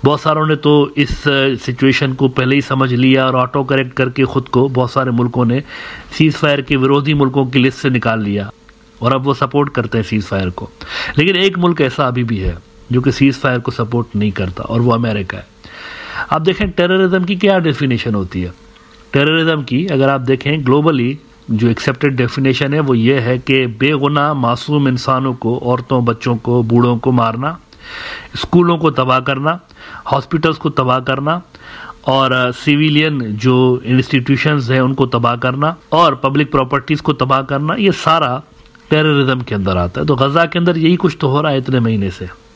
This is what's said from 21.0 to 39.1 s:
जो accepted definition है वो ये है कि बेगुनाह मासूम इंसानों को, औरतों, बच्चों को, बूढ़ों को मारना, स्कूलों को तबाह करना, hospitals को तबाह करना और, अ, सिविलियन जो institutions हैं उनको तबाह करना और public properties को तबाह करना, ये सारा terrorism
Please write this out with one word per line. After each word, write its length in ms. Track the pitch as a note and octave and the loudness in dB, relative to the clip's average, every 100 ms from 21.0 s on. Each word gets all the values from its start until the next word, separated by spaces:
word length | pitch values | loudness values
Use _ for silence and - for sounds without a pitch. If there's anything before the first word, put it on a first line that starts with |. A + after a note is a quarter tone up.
| A#2+ D3 - - - | -2 -4 -14 -20 -4
जो 180 | A2 A#2 | 0 2
accepted 460 | A2 - B2 C#3+ C3 | 0 -2 0 -2 0
definition 580 | A#2+ - C3+ C3 C#3 | -2 0 0 0 0
है 60 | D3 | 0
वो 160 | C#3 B2 | 2 2
ये 240 | A#2 C#3 | 4 2
है 180 | A#2 B2+ | 0 -2
कि 300 | B2+ C3+ B2+ | 0 0 0
बेगुनाह 680 | A2 C#3+ D3+ C#3+ D3 C#3+ | 0 0 2 0 0 0
मासूम 540 | C#3+ A#2 A#2+ - D3+ C#3 | 0 0 -2 -2 0 0
इंसानों 460 | B2+ - C3 C3+ | 0 0 0 -2
को, 240 | B2+ A2+ B2 | -2 -4 -2
औरतों, 480 | B2 B2+ B2 C3 A#2+ | -2 -2 0 0 0
बच्चों 300 | A2+ B2+ A2+ | 0 -2 -2
को, 280 | B2 A#2+ | 0 0
बूढ़ों 340 | A2+ A#2 B2 A#2 | 4 4 4 2
को 140 | C3 | 2
मारना, 480 | B2 A2+ A2+ C#3+ E3 _ - - - - - - - | 2 0 -2 -6 -8 _ -20 -18 -14 -14 -14 -14 -12
स्कूलों 420 | - F3 F3 E3+ | 2 4 4 2
को 140 | D#3 | 0
तबाह 280 | C3 B2+ B2+ | 0 0 0
करना, 400 | B2+ C3+ D3+ F3 _ - - - - | 0 -2 -2 -4 _ -20 -20 -14 -4
hospitals 460 | C#3 - D#3+ D#3+ D#3 | -4 -2 0 0 0
को 120 | D#3 | -4
तबाह 300 | C#3 B2+ B2+ | 0 0 0
करना 420 | C3 C3+ D3 E3+ - - - - - - - | -2 -4 -2 -4 -8 -20 -20 -18 -18 -8 0
और, 260 | C3+ C3 | 2 2
अ, 200 | B2+ B2 | 0 -2
सिविलियन 680 | B2 - D3 D#3 D3 D#3 C#3+ | -2 0 2 2 2 0 -2
जो 600 | A2+ G#2+ B2+ B2+ B2+ B2 A2+ | -4 0 2 4 4 2 2
institutions 840 | B2+ B2 C#3 B2 F3 D#3 D3 A#2+ | 0 2 -2 0 0 2 0 0
हैं 120 | C3 | 0
उनको 240 | B2+ C3+ B2+ | 0 0 0
तबाह 300 | A#2+ A#2+ A#2+ | 2 0 0
करना 400 | B2+ C3 D3+ F3 _ | -4 -2 -4 -4 _
और 240 | D#3 E3 C3 | 2 2 2
public 360 | C#3 C#3+ C#3 | 0 0 0
properties 500 | C#3+ B2 C#3 - D3 | 0 0 -4 -2 -2
को 120 | - | -2
तबाह 280 | C#3 C3 C3+ | -2 0 0
करना, 320 | C3+ C#3 D#3 | 0 -4 -2
ये 180 | G#3+ G3 | 0 0
सारा 520 | D#3 - D#3+ C#3+ B2+ - - - _ - | 2 0 2 0 -4 -8 -20 -20 _ 0
terrorism 520 | D3+ D#3 | 2 4